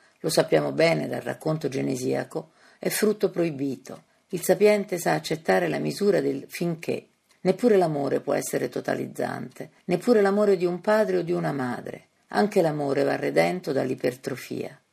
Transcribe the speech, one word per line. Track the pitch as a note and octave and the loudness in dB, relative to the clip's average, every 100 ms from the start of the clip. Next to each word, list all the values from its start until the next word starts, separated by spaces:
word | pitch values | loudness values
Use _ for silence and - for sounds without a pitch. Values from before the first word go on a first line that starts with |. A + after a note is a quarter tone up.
| _ _ | _ _
lo | E3 | -2
sappiamo | D#3+ D3+ D#3 D3 | 2 4 2 2
bene | C#3 E3 D#3+ C#3 | 2 2 2 -2
dal | B2+ | -6
racconto | B2 C3 - D#3 D3 | -6 -6 -4 -2 -2
genesiaco, | C3+ C#3 C3 C3 C3+ C3 D#3+ - _ _ - | -2 -2 -2 -2 -2 -4 -8 -10 _ _ -6
è | F3+ | -4
frutto | - G#3+ G#3 F#3+ | 0 0 2 -2
proibito. | - E3+ C3+ C#3 B2+ - - _ _ - | 0 -2 -2 -4 -6 -10 -18 _ _ -10
Il | F3 | -4
sapiente | - F3+ G#3 G#3 G3 F3 | 2 4 6 4 0 -2
sa | E3+ | 0
accettare | D#3 - D#3+ - F#3 E3+ | 0 -2 -4 2 2 2
la | D3+ | -2
misura | D3+ C#3+ G#3 E3+ | -4 0 2 2
del | C#3 C3+ - | 2 -4 -8
finché. | - F3 E3 - - - _ _ _ | -4 -4 -4 -4 -6 -6 _ _ _
Neppure | F#3 F#3 B3 G3 | -2 2 4 4
l'amore | E3+ D3 C#3 C#3 | 4 0 -2 -2
può | C3+ | -2
essere | D3 C#3 C#3+ C3+ | -2 -2 -4 -4
totalizzante, | C3+ B2+ - - - E2+ F2 - - - _ | -4 -4 -4 -4 -6 -6 -6 -10 -14 -16 _
neppure | - F3 A#3+ A3+ | -4 -2 4 4
l'amore | G3 G3+ G#3 F#3+ | 4 4 4 2
di | |
un | F3 F3 | 2 -2
padre | G#3 G#3+ G3+ F#3 | 0 2 2 0
o | |
di | E3 | 0
una | F3 E3 | -2 -2
madre. | C#3+ B2+ A#2+ - - _ _ - | -4 -4 -6 -10 -14 _ _ -6
Anche | G3+ G#3 G#3 | 0 2 2
l'amore | E3+ D3+ C#3+ C#3 | 2 0 0 0
va | C#3 | 0
redento | C#3 C#3+ D3+ E3+ F3+ E3+ | 0 0 2 2 0 -2
dall'ipertrofia. | C#3 C#3 B2+ B2+ B2 - B2 - B2 - - _ | -2 -2 -2 -4 -4 -8 -8 -10 -10 -10 -14 _